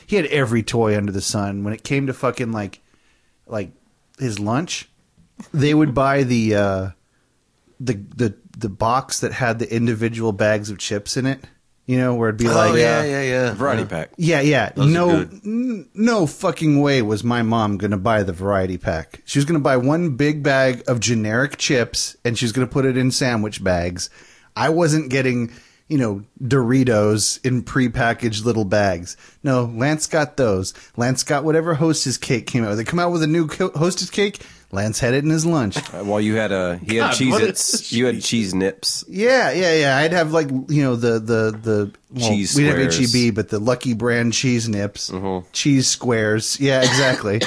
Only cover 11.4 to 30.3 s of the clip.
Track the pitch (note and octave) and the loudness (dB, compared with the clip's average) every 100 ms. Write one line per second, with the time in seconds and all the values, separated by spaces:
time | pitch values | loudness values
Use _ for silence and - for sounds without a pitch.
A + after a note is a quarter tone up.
11.4 | - _ _ _ - B2+ B2+ A#2+ A2+ G#2+ | -10 _ _ _ -2 0 0 0 0 0
12.4 | A#2 A2+ A2 A2+ A#2 A#2 D3 C#3 C3+ B2+ | 2 4 4 4 4 2 0 -2 -2 0
13.4 | B2 G2+ C#3 A#2+ A2 F2 D2+ - E3 D#3 | 0 0 -2 0 -2 -6 -8 -4 0 2
14.4 | C#3+ C#3 G#2 - C#3+ E3 F3 E3 E2 F#3+ | 4 4 2 2 4 4 4 2 0 -8
15.4 | G#3 A3+ B3+ A3 C#3+ F#3 A3+ A3+ D#3 - | -6 -4 -4 -6 -10 0 2 4 0 0
16.4 | F#3 - D#3+ C#3+ C#3+ C3+ G#2+ G#2+ A#2 A#2+ | -2 0 2 4 4 4 2 0 0 0
17.4 | A2+ A2+ G#2 G2+ G2+ G2+ G2+ A2 F#2+ E2+ | 2 2 0 0 0 0 2 2 0 -2
18.4 | G2 G2+ F#2 F2+ - E2 D#2+ - - C#3 | 0 0 0 -4 -4 -6 -8 -18 -4 -2
19.4 | C#3+ E3 C#3+ C3 B2+ D#3+ F3 B2+ D3 D3+ | 2 0 2 2 2 0 0 0 0 0
20.4 | C#3+ C3+ C3 B2 - B2 G2+ A#2 G#2+ A2+ | 0 2 2 0 -2 -2 0 0 0 0
21.4 | C#3 - - C#3 A2+ - - - A#2+ A2+ | -2 -4 0 0 0 -4 -8 -6 -4 -2
22.4 | A#2+ A2 B2+ C#3+ C3+ B2+ B2+ B2 C3 A2+ | -2 0 -2 0 2 2 0 0 0 0
23.4 | G#2+ - F#2+ F2+ F2 F2+ - - - - | -2 -4 0 0 -2 -6 -10 -14 -20 -20
24.4 | _ - C3 D#3+ E3+ D#3 C3+ C3+ C3 B2 | _ -4 0 2 2 2 0 0 0 0
25.4 | A2+ - - _ _ D3+ A#2+ G2 G#2 - | -4 -8 -20 _ _ -2 0 -2 -8 -10
26.4 | B2+ C3+ A#2 C3 B2+ G#2+ G#2 G#2+ - - | 0 2 4 4 4 4 4 2 0 -2
27.4 | C3 B2+ - - B2 B2 A#2 A2+ A#2 G#2+ | -2 -2 -2 0 0 0 0 0 -2 -2
28.4 | A2+ A2+ G#2 G#2+ G2+ F2 F2 - - _ | -2 0 0 2 2 0 -6 -16 -20 _
29.4 | C#3+ C3 A#2+ A#2 C3+ D#3 - E3 C#3+ | -2 0 -2 -2 -2 -2 -2 -2 -2